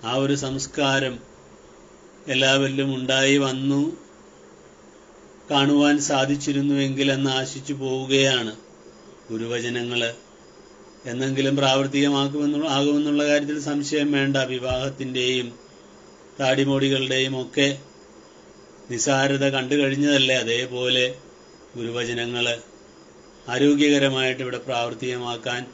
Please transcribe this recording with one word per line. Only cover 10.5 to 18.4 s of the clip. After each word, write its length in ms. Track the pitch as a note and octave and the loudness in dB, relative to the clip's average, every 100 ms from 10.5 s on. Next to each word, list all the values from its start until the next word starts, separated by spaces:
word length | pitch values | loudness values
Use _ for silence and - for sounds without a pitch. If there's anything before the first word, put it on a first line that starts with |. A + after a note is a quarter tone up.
| - - - - - B2+ | -20 -20 -20 -20 -16 -10
എന്നെങ്കിലും 440 | A#2+ C3+ C3+ C3+ C#3 | -4 -4 0 0 2
പ്രാവർത്തികമാക്കുമെന്നുള്ള, 1120 | C3+ C3+ C#3 C#3 C#3+ C#3+ C#3 D3 D3 D3 D#3 | 2 2 2 2 2 2 0 0 -2 0 0
ആകുമെന്നുള്ള 540 | C#3 C#3+ D3 D3 D3 D3 | 0 2 2 0 0 2
കാര്യത്തിൽ 280 | D3 C#3+ D3+ | 2 0 -6
സംശയം 480 | C#3+ D3 C#3+ D3+ D3 | -4 -4 -2 0 2
വേണ്ട. 240 | C#3+ C#3 C#3 | 2 2 0
വിവാഹത്തിന്റെയും 1120 | B2+ B2+ B2+ B2+ C3+ C3+ C3+ B2+ B2+ B2+ A#2+ A#2 - - - - - - - - | 0 -4 -4 -2 -4 -6 -6 -2 0 0 -4 -10 -20 -20 -20 -20 -20 -20 -20 -4
താടിമോടികളുടെയും 920 | C3+ C3+ C#3 C3+ C3+ C3+ C3 C3 C3+ C3 | 0 2 2 2 2 0 0 0 0 -2
ഒക്കെ 260 | B2 - C#3 C#3 - - - - - - | -4 0 0 0 -12 -20 -20 -20 -20 -20